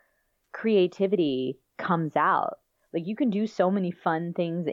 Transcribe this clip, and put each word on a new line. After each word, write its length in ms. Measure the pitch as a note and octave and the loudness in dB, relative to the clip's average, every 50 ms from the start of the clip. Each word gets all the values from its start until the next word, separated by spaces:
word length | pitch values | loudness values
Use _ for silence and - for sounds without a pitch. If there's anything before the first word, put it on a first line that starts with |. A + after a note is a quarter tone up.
| _ _ _ _ _ _ _ _ _ _ | _ _ _ _ _ _ _ _ _ _
creativity 1080 | - - - A3+ A3 G3 F3+ F3+ - - G3 G3 G3 F#3 E3+ D3 C3+ B2+ C3 C3 C3+ - _ _ _ - | -14 -4 0 2 4 4 4 2 2 -2 0 0 2 2 2 2 0 0 -2 -4 -6 -8 _ _ _ -8
comes 360 | - - F3+ E3 E3 D3+ - | -2 0 0 0 0 0 0
out. 420 | D3 D3+ F3+ F#3+ - - - - - _ _ _ _ _ _ | 2 2 4 2 2 0 -2 -6 -10 _ _ _ _ _ _
Like, 140 | - E3+ E3+ | -6 -6 -4
you 100 | F3+ A3 | -4 -2
can 140 | - D4 A#3+ | -2 0 0
do 160 | F#3 G3+ A3 | 0 0 -2
so 240 | G#3+ - - F#3 F#3 | -2 0 0 2 2
many 200 | G3 G3+ F#3 F3 | 2 0 0 -2
fun 420 | F3 - - F3 D#3+ D#3+ E3+ E3+ E3+ | -4 -4 -2 -2 -2 -2 -4 -4 -4
things 320 | - F3 E3+ E3 F3 E3+ D3+ | -4 -4 -2 -2 -4 -4 -4